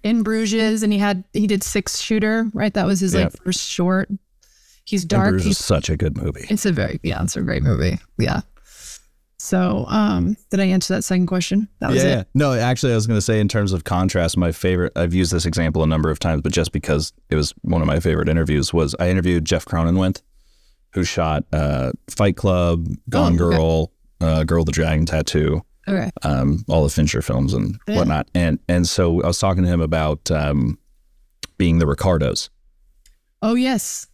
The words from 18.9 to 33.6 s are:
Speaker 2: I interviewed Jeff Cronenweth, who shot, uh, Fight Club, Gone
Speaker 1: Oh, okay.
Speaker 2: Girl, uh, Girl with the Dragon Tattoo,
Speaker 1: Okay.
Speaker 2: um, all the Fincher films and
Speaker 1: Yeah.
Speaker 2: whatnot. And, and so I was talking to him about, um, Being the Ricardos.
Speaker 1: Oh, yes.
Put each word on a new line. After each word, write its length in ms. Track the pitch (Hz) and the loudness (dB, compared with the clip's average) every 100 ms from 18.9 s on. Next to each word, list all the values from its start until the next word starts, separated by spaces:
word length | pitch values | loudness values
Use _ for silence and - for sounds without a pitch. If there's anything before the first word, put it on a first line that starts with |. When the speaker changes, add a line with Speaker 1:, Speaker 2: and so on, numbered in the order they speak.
| - | 0
Speaker 2:
I 100 | 87 | 0
interviewed 360 | 92 90 85 80 | 2 2 0 0
Jeff 180 | 85 | -2
Cronenweth, 580 | - 85 82 92 92 95 _ _ _ _ _ _ _ | -2 -2 2 2 0 -2 _ _ _ _ _ _ _
who 100 | - | -4
shot, 420 | 85 - 80 76 - | -2 -2 0 -2 -2
uh, 380 | 78 73 69 64 - - | -2 0 -2 -4 -6 -14
Fight 260 | - 101 87 | 0 0 2
Club, 520 | 98 90 87 85 80 - - | 0 2 2 0 -2 -8 -4
Gone 300 | 87 85 85 | 0 2 2
Speaker 1:
Oh, 60 | 85 | 2
okay. 100 | 82 | 2
Speaker 2:
Girl, 340 | 80 80 80 _ _ _ | 2 2 -2 _ _ _
uh, 220 | 82 80 | 0 0
Girl 160 | 78 82 | 2 2
with 40 | 80 | 2
the 40 | |
Dragon 340 | 78 80 78 82 | 0 0 0 0
Tattoo, 560 | 78 76 78 76 85 - _ - | -2 0 0 0 -2 -6 _ -4
Speaker 1:
Okay. 220 | 190 - - | -2 -2 -6
Speaker 2:
um, 420 | - 65 67 82 - | -2 0 0 0 0
all 160 | 80 | 2
the 60 | 73 | 2
Fincher 320 | - 76 55 | 2 0 0
films 320 | - 62 67 | -2 0 0
and 240 | 64 52 101 - | -2 -4 -6 -4
Speaker 1:
Yeah. 100 | 214 | 0
Speaker 2:
whatnot. 300 | 87 76 - | 0 0 -2
And, 240 | 90 85 73 - | 0 0 0 0
and 200 | 87 85 | 0 0
so 340 | - 87 85 | 2 2 2
I 60 | 82 | 0
was 100 | 87 | 0
talking 240 | 98 92 | 0 2
to 60 | 90 | 2
him 120 | 87 | 2
about, 500 | 78 80 78 76 - | 2 0 0 -2 -2
um, 480 | 78 73 71 58 - _ _ _ _ _ _ - _ | -2 0 0 0 -4 _ _ _ _ _ _ -20 _
Being 180 | 87 82 | 2 4
the 80 | 78 | 2
Ricardos. 600 | 69 95 82 69 50 - _ _ _ _ _ _ _ _ _ | 2 2 2 0 -2 -8 _ _ _ _ _ _ _ _ _
Speaker 1:
Oh, 100 | 220 | -2
yes. 540 | 240 | 0